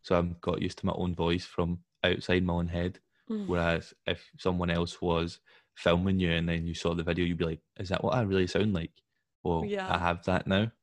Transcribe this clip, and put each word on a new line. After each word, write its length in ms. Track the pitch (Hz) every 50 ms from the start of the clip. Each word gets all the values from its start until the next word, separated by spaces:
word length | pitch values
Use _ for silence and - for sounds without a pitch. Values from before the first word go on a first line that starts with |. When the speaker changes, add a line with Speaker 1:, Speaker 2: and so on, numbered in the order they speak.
| _
Speaker 1:
So 140 | - 90
I've 220 | 87 87 87 85 -
got 200 | - 87 87 95
used 160 | 90 87 - -
to 60 | -
my 80 | 95 -
own 220 | - 90 90 87
voice 300 | 82 85 85 87 92 -
from 340 | - - - 87 85 85 87 _ _ _ _ -
outside 400 | 92 90 - - - 90 92 90
my 100 | 90 85
own 140 | 87 87
head. 320 | 85 85 87 87 92 98 - _ _ _ _ _ -
Speaker 2:
Mm. 180 | 220 214 202
Speaker 1:
Whereas 460 | - 90 87 85 85 82 82 - - - _ _
if 240 | - 90 - - - -
someone 320 | - - 92 92 90 87 87
else 320 | 85 85 87 87 - -
was 380 | - 87 85 82 85 85 - - _ _ - - _ _ _
filming 440 | - - 87 85 87 90 98 95 92
you 120 | 90 85
and 160 | 82 85 82
then 180 | 85 85 85 82
you 60 | 85 82
saw 180 | - - 85 85
the 100 | 85 85
video, 220 | 87 85 85 87
you'd 120 | 87 87
be 80 | 80 87
like, 160 | 82 80 80 _ _ _ -
"Is 100 | 95 87
that 140 | 98 - -
what 100 | - -
I 60 | 127
really 260 | 113 98 95 95 92
sound 260 | 90 - 87 101 107 98
like?" 180 | 85 82 - _ _ _ _ _ _ _ _ _ _ _
Well, 220 | 87 85 82 82
Speaker 2:
Yeah. 260 | 208 208 98 - - 85
Speaker 1:
I 40 |
have 260 | 85 87 87 87 87 -
that 200 | - 92 - -
now. 240 | - 95 98 110 113 - _